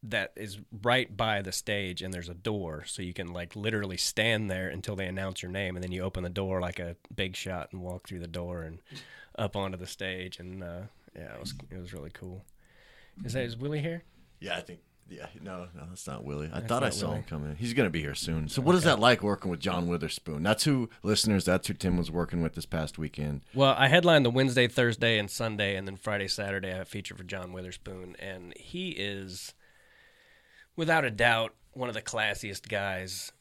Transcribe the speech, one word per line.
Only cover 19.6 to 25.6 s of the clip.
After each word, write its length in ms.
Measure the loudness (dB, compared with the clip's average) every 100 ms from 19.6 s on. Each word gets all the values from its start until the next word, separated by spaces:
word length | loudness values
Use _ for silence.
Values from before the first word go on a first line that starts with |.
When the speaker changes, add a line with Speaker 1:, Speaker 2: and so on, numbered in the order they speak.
| 0 0 2
Speaker 2:
Witherspoon? 540 | 0 0 -4 -6 0
That's 200 | 2 4
who, 260 | 4 4 2 -2
listeners, 400 | 2 4 6 4
that's 240 | 6 4 2
who 60 |
Tim 240 | 0 2 2
was 120 | 2
working 320 | 0 0 2
with 120 | 0 -2
this 100 | -4
past 320 | -2 -2 -2
weekend. 440 | -6 -2 -4 -4 -4
Speaker 1:
Well, 220 | 4 6 8
I 120 | 8
headlined 340 | 8 8 8 8
the 40 |
Wednesday, 380 | 6 4 6 4
Thursday, 500 | 6 2 4 4 4
and 100 | 0
Sunday, 460 | -2 -2 0